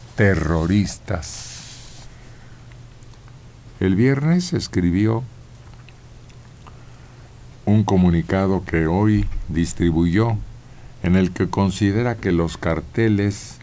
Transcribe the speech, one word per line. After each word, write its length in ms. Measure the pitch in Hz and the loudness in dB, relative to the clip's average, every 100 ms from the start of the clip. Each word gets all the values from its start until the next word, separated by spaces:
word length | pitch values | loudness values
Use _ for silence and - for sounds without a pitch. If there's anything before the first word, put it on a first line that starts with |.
| - - | -10 2
terroristas". 1400 | 101 87 76 82 82 104 92 - - 90 - - - - - - - - - - - - - - - - - - - - - - - - - - | 4 4 2 0 2 2 0 -4 -6 -6 -6 -12 -12 -14 -16 -18 -18 -18 -18 -20 -20 -20 -20 -20 -20 -20 -20 -20 -20 -20 -20 -20 -20 -20 -20 -2
El 160 | 95 95 | 2 4
viernes 560 | 123 139 151 175 175 | 4 2 2 0 0
escribió 720 | 127 - - 87 90 107 113 123 - - - - - - - - - - - - - - - - - - - - - - - - | -4 -2 0 2 2 2 0 -4 -14 -20 -20 -20 -20 -20 -20 -20 -20 -20 -20 -20 -20 -20 -20 -20 -20 -20 -20 -20 -20 -20 -8 2
un 160 | 107 | 2
comunicado 800 | 101 98 90 85 80 95 98 95 | 4 4 6 4 2 0 2 0
que 220 | 95 82 80 | 0 0 2
hoy 400 | 90 107 104 - - - | 2 2 2 0 -2 -4
distribuyó, 880 | 78 82 - 87 82 85 90 117 110 - - - - - - | -2 -2 0 2 2 2 2 2 -2 -6 -14 -20 -20 -20 -6
en 140 | 90 92 | 2 4
el 160 | 92 | 2
que 160 | - 90 | 0 -2
considera 680 | 98 98 95 101 101 120 113 | 0 -2 0 0 2 -2 -2
que 140 | 98 | 0
los 260 | 85 82 - | 0 0 -2
carteles 1000 | 85 80 - - 113 101 101 101 - - | -2 -2 -4 0 2 2 2 -2 -10 -18